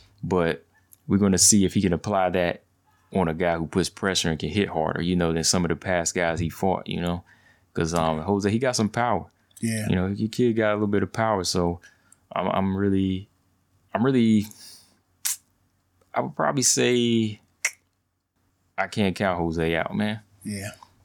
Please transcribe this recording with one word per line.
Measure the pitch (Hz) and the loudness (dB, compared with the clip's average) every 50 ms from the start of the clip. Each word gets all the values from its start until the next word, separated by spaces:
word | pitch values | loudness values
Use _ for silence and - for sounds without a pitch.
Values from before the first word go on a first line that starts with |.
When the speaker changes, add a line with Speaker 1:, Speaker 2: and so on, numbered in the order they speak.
| - _ _ _ - | -20 _ _ _ -4
Speaker 1:
But | 90 95 90 85 82 - - - _ _ _ _ _ - _ _ | 0 0 2 2 2 0 -4 -8 _ _ _ _ _ -20 _ _
we're | - 107 | 0 2
gonna | 95 101 98 92 | 2 4 4 4
see | 87 - - 110 101 95 | 4 4 6 6 6 4
if | 90 - | 4 2
he | 107 | 2
can | 95 92 85 | 2 2 0
apply | 80 - 104 101 95 92 90 | 0 -2 -2 0 0 0 0
that | 87 92 87 87 - - _ _ _ _ _ _ _ _ _ _ - | 0 0 0 0 -2 -4 _ _ _ _ _ _ _ _ _ _ -2
on | 98 90 | 0 0
a | 80 78 | 0 0
guy | 82 90 87 82 | 0 0 0 0
who | 82 80 | -2 -4
puts | 76 - 95 82 - | -2 0 0 -2 -2
pressure | - - 107 98 90 - - 85 | -4 -4 -2 -2 0 0 0 -2
and | 80 - | -2 -2
can | - 78 | -4 -2
hit | 85 101 98 92 | -2 0 -2 0
harder, | - 80 78 85 - - | -2 -2 -2 -2 -2 -2
you | 82 90 92 | -2 0 0
know, | 90 87 82 80 | 2 0 0 0
than | 82 80 | 0 0
some | - - 90 87 | 0 0 0 0
of | 85 | 0
the | - | -2
past | - - 98 90 87 82 - - | -4 -2 -2 -2 -2 -2 -2 -2
guys | 92 87 82 82 82 | -2 -2 0 0 -2
he | 85 78 | -4 -4
fought, | - - 95 95 87 - - | -4 -2 -2 -2 -2 -2 -4
you | - 92 87 | -6 -6 -4
know? | 87 87 87 92 - _ _ _ _ _ _ _ _ _ - | -4 -4 -4 -6 -8 _ _ _ _ _ _ _ _ _ -6
'Cause, | - 85 80 85 | -4 -2 0 0
um, | 85 80 80 80 78 | 0 0 0 0 -2
Jose, | 80 95 101 101 101 98 | -2 0 0 0 0 0
he | 107 117 | 0 0
got | 135 127 120 | 0 0 0
some | - 107 98 | 0 -2 0
power. | - 120 120 120 107 87 85 - _ _ _ _ _ - | 0 -2 -2 0 -2 -2 -4 -8 _ _ _ _ _ -6
Speaker 2:
Yeah. | 117 113 113 110 107 110 | -4 -4 -4 -2 -2 0
Speaker 1:
You | 95 | 0
know, | 92 90 | 0 0
your | 95 101 107 110 107 | -2 -2 -2 -4 -4
kid | - - 123 120 110 | 0 0 2 2 2
got | 113 110 107 | 2 2 2
a | 104 | 2
little | 104 107 | 0 0
bit | 101 104 98 98 | 0 2 0 0
of | 90 - | 0 -2
power, | - 113 113 107 95 87 | -2 0 0 0 0 0
so | - - 92 87 85 87 87 - - _ _ _ _ - _ _ - - | 0 0 0 0 0 -2 -4 -10 -20 _ _ _ _ -20 _ _ -8 -6
I'm, | - 92 | -4 -2
I'm | 95 92 95 98 95 95 | 0 0 0 0 0 0
really, | 95 101 98 98 95 95 95 95 92 101 - _ _ _ _ _ _ _ _ _ _ _ _ - | 0 0 2 2 2 0 0 -2 -4 -8 -12 _ _ _ _ _ _ _ _ _ _ _ _ -4
I'm | 101 120 | 0 0
really, | 139 135 123 117 113 110 104 101 - - - - - - - _ _ _ _ _ _ _ _ - - - - _ _ _ _ _ _ _ _ _ _ _ _ _ _ - | 2 2 4 4 4 4 2 2 -2 -8 -20 -20 -20 -20 -20 _ _ _ _ _ _ _ _ -6 -6 -6 -6 _ _ _ _ _ _ _ _ _ _ _ _ _ _ -6
I | 120 | -4
would | 127 - - | -4 -4 -2
probably | - 156 147 147 135 120 | -2 0 0 2 2 2
say | - - 131 123 120 123 123 120 117 117 113 110 107 104 - _ _ _ _ - - - _ _ _ _ _ _ _ _ _ _ _ _ _ _ _ _ _ _ _ _ | 2 2 4 4 4 4 4 4 4 2 2 2 0 -4 -8 _ _ _ _ -8 -8 -8 _ _ _ _ _ _ _ _ _ _ _ _ _ _ _ _ _ _ _ _
I | - 98 | -6 -6
can't | 95 - 110 101 95 85 | -4 -2 0 0 0 0
count | - 104 95 87 87 | 0 0 0 0 0
Jose | 85 82 80 82 80 82 82 | -2 -2 0 0 0 0 0
out, | 80 - - - | -2 -2 -2 -4
man. | 107 104 107 110 113 - _ _ _ - | -4 -4 -4 -4 -8 -12 _ _ _ -12
Speaker 2:
Yeah. | 107 104 98 101 107 - - - - _ _ | -10 -10 -8 -10 -12 -12 -16 -20 -20 _ _